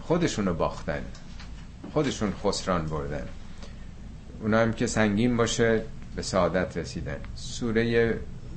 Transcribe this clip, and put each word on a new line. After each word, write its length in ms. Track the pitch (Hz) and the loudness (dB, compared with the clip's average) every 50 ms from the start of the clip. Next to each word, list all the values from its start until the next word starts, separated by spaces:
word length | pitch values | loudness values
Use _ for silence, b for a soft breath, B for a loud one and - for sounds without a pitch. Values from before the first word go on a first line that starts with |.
خودشونو 520 | - - 156 175 170 131 - 110 101 92 85 | 0 2 2 4 4 2 2 2 2 2 2
باختن، 480 | 78 82 76 - - - - 76 69 60 57 - - - - - - - - - - - - - - - - - | 2 2 0 0 -4 -4 -4 -4 -4 -4 -8 -10 -12 -12 -12 -12 -12 -12 -12 -12 -12 -12 -14 -14 -14 -10 -2 0
خودشون 400 | 151 151 131 110 - 113 101 92 - - | 0 2 2 0 0 0 -2 0 0 0
خسران 420 | 101 92 - - 98 92 87 78 | 0 0 0 0 2 2 2 2
بردن. 400 | 78 78 76 71 71 73 69 64 - - - - B B B B B B B B B B B - - - - - - - - | 0 -2 -4 -4 -4 -4 -4 -6 -6 -8 -10 -12 B B B B B B B B B B B -12 -12 -12 -12 -14 -12 -10 -4
اونا 180 | 110 107 107 113 | 0 4 4 6
هم 140 | 117 113 110 | 6 4 2
که 140 | - 123 | 0 0
سنگین 500 | 110 - 113 107 104 101 104 120 123 120 | 0 4 4 4 4 4 4 4 4 4
باشه 440 | 113 117 110 - - 117 113 113 110 107 - - - - - - | 4 2 2 4 4 4 4 4 2 0 -2 -8 -10 -10 -10 -8
به 60 | 90 | -6
سعادت 560 | 87 - - 95 87 82 82 92 87 - - | -4 0 2 4 4 4 4 2 0 0 -2
رسیدن. 400 | 87 78 - - 87 67 76 71 71 - - - | -6 -6 -4 -6 -6 -6 -6 -6 -6 -8 -8 -8
سوره 800 | - - - - - 123 117 107 113 117 117 117 117 117 113 107 - - - - - - - - | -8 -8 -8 -6 -2 -2 2 2 4 4 4 6 4 6 4 2 0 -2 -8 -10 -10 -10 -10 -10